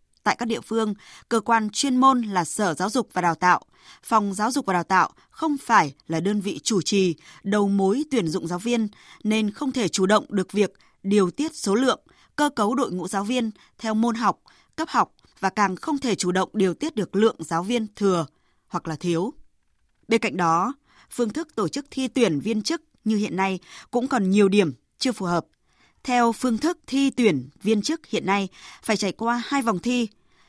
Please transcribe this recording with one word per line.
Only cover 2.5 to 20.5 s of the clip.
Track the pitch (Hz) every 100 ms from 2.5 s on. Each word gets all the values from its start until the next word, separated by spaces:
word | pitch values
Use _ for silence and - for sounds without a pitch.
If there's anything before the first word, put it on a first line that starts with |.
| - 180
Giáo | 151 196
dục | 254 -
và | -
Đào | 170 160
tạo, | 180 170 - _ - -
Phòng | - 220 202
Giáo | 190 214
dục | 269 269
và |
Đào | 180
tạo | 165 190 - _ _
không | - 320 285
phải | - 220 147 - -
là | 165
đơn | 180 208
vị | 190 170
chủ | - 208
trì, | - 202 185 156 - -
đầu | 196 208 202
mối | 196 190 247 302
tuyển | 247 165
dụng | 175 165
giáo | 175
viên, | 233 240 208 - - -
nên | 214 220 208
không | - 277
thể | 254 196
chủ | - 190
động | 214 -
được | 202 185
việc | 202 190 _ _ _
điều | 190 208 180
tiết | - 311 -
số | 202 208
lượng, | 262 202 _ _ _ -
cơ | 294 -
cấu | 208 247
đội | -
ngũ | 180 180
giáo | 196
viên | 202 254 226 - _ -
theo | 226
môn | 220 233 226
học, | 220 - _ _ _ -
cấp | 320
học | 247 180 _ _ -
và | 190
càng | 190 196 185
không | - 285
thể | 262 196
chủ | 180
động | 185 185
điều | 220 190
tiết | 170 311 226
được | 180 190
lượng | 220 -
giáo | 160 165
viên | 190 240 214 -
thừa | 202 180 151 _ _ _ _
hoặc | 175 -
là | 156
thiếu. | 175 165 214 - - _ _ _ _ _ -
Bên | 226
cạnh | 226 175
đó, | 170